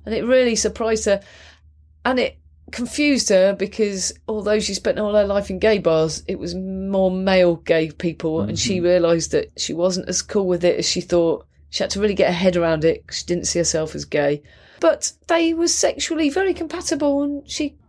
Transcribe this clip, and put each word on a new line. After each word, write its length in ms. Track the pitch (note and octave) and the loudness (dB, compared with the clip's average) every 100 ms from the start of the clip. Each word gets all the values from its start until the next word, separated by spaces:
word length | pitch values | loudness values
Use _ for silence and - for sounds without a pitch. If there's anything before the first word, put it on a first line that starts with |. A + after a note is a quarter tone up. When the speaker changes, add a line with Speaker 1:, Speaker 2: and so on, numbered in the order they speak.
| - | -6
Speaker 1:
And 100 | A3 | -4
it 80 | |
really 320 | A#3 C4 B3 G#3+ | 2 2 4 0
surprised 500 | G3+ - A3+ A3 A3 | -2 -2 -2 0 0
her. 160 | G3 - - - - _ _ _ _ A#3 | 0 -2 -20 -20 -20 _ _ _ _ -2
And 140 | B3+ | 0
it 180 | G#3 - _ _ - | -2 -6 _ _ -16
confused 580 | - A#3+ - D4 C4 - | -10 -8 0 2 2 2
her 240 | F#3+ F#3+ G3 | 4 4 2
because 580 | G3 - G#3 F#3+ - - - | -4 -2 -2 -2 -6 -8 -8
although 320 | G#3+ G3+ G#3+ | -6 0 0
she 160 | G#3 F#3+ | 0 -4
spent 240 | - - | -2 -2
all 160 | G#3 G#3 | 2 2
her 100 | G3+ | 2
life 240 | G3+ G3+ | 0 -2
in 80 | F#3 | 0
gay 200 | G#3+ G3+ | 2 2
bars, 440 | E3 D#3+ D#3+ D3 - | 2 2 2 -2 -6
it 100 | G3+ | -8
was 160 | E3 F3+ | -6 -8
more 540 | F#3+ F#3+ F#3+ G3 F#3+ | -8 -6 -2 2 2
male 440 | F#3 F#3+ F#3 F3 E3 | 2 2 4 4 2
gay 340 | - E3 D#3+ | 0 0 0
people. 500 | - E3+ D3+ E3 D#3+ | -4 -6 -4 -4 -2
And 160 | G3+ E3+ | -2 -4
she 160 | - F#3 | -2 0
Speaker 2:
Mm-hmm. 80 | E3+ | 2
Speaker 1:
realised 460 | F3+ E3+ E3+ D#3 | 4 4 2 0
that 180 | D3+ - - | -2 -2 -8
she 160 | - | -8
wasn't 340 | D#3 F3+ F3+ - | -2 -2 -2 -4
as 140 | F3+ | -6
cool 260 | - G#3 F#3+ | -2 -2 0
with 160 | F3 | 2
it 140 | F3 - | 2 2
as 100 | E3+ | -2
she 140 | F3 | -4
thought. 440 | E3+ F3 E3 D3 - _ _ | 0 2 2 0 -6 _ _
She 120 | - | -6
had 60 | - | -4
to 80 | G3 | -2
really 140 | G#3 | -2
get 140 | G3 F3+ | 2 2
her 60 | F3 | 2
head 160 | F#3 F3 | 2 2
around 260 | E3 D#3+ D#3+ | 2 2 2
it 200 | - - | 0 -4
'cause 100 | - | -12
she 60 | - | -4
didn't 220 | F3 - | -4 -2
see 120 | F3 | -2
herself 360 | E3 D#3+ D#3 D3 | 0 -2 -4 -8
as 100 | C#3+ | -4
gay. 360 | D3 C#3+ D3 - - - - | -2 0 -2 -6 -20 -20 0
But 320 | E4 - - - - | 2 2 -4 -10 -2
they 260 | E4+ E4 | 0 2
were 140 | E4 E4+ | 0 0
sexually 640 | - - - - D#4+ D4+ | 0 -2 -2 -4 0 0
very 240 | E4 G4 | 0 0
compatible 680 | - E4 F4 - D4+ D4 C#4 | -2 -6 -8 -4 -2 0 0
and 260 | C#4+ C#4+ - | -2 -4 -10
she 260 | - D4 - | -6 -6 -8